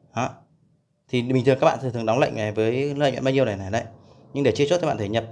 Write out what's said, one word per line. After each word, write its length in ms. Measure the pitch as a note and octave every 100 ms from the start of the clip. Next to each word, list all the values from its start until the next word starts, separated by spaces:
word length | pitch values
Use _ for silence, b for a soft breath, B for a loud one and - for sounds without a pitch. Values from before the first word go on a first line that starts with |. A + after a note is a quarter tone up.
| _ A2+
Đó. 140 | C3 - _ _ _ _ _ _ _
Thì 140 | B2+
bình 240 | A#2+ C3 C3
thường 120 | C3
các 40 | D#3+
bạn 140 | A#2+
thường, 120 | B2+
thường 120 | A#2 A2
đóng 140 | A#2+
lệnh 160 | D3+ A#2
này 160 | G#2+
với 440 | G#2 A2+ B2 C#3+ C#3+
lợi 160 | C#3+
nhuận 120 | B2
bao 100 | C3
nhiêu 120 | C3+ B2+
này, 120 | G2
này 140 | F#2+
đấy. 120 | A2 - - B B B
Nhưng 100 | C#3
để 80 | C3+
chia 160 | G#2+ C#3+
chốt 80 | F3
các 60 | D#3
bạn 100 | C3+
thể 120 | G2+
nhập 160 | A2 A2